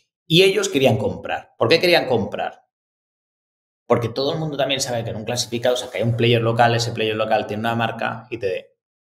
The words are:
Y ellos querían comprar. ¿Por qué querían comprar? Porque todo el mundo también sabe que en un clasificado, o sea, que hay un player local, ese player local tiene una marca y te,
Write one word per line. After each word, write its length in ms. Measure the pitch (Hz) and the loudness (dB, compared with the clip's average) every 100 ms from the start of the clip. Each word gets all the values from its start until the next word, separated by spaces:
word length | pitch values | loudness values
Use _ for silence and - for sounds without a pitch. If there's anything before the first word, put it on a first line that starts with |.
| _ _ - | _ _ 2
Y 180 | 165 | 4
ellos 240 | 196 202 196 | 4 4 0
querían 280 | 139 131 104 | 2 2 2
comprar. 560 | 98 87 85 80 - - | -2 -6 -6 -8 -8 -2
¿Por 120 | 117 | 2
qué 100 | 165 | 2
querían 280 | 180 165 - | 4 2 2
comprar? 560 | 117 98 87 82 - _ _ _ _ _ _ _ _ _ _ _ _ - | 0 -2 -6 -6 -8 _ _ _ _ _ _ _ _ _ _ _ _ 0
Porque 240 | 120 117 | 0 0
todo 240 | 127 139 | -2 -2
el 60 | 160 | -2
mundo 180 | 156 139 | -4 -2
también 240 | 139 131 | -2 -2
sabe 220 | - 120 | -2 -4
que 80 | 110 | -6
en 60 | 101 | -8
un 80 | 107 | -6
clasificado, 500 | 123 - 120 127 123 | -6 -4 -2 0 0
o 20 | |
sea, 120 | - | -2
que 100 | 90 | -2
hay 40 | |
un 140 | 113 117 | -2 2
player 240 | 120 117 | 4 4
local, 340 | 113 117 120 117 | 2 4 4 2
ese 160 | 117 | -2
player 240 | - 110 107 | -2 -2 -2
local 320 | 110 110 107 | 0 0 -2
tiene 140 | 107 | -4
una 140 | 117 117 | -2 -2
marca 520 | 113 117 117 117 - | -2 -4 -6 -6 -10
y 80 | 120 | -6
te, 400 | 98 90 - _ _ _ _ | -4 -6 -8 _ _ _ _